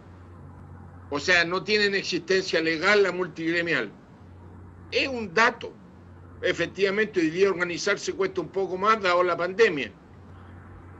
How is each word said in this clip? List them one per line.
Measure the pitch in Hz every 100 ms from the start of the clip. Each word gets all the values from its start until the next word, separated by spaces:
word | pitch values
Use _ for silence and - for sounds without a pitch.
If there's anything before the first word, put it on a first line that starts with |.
| - - - - - - - - - - -
o | 143
sea, | 165 180
no | 170 180
tiene | 175 214 202
en |
existencia | 196 - 170 - 190 185 170
legal | 160 160 185 208
la | 196
multigremial. | 175 180 147 160 170 170 143 104 - - - - - - - - - -
Es | 226 294
un | 247 208
dato. | 160 233 240 90 - - - - - - -
Efectivamente, | 175 165 170 - 196 196 214 196
hoy | 160
día | 165 196
organizarse | 175 180 165 202 196 -
cuesta | 156 190 185
un | 156
poco | 196 185 185
más, | 202 220
dado | 190 175
la | 180 170
pandemia. | 175 190 226 151 110 - - - - - - - - - -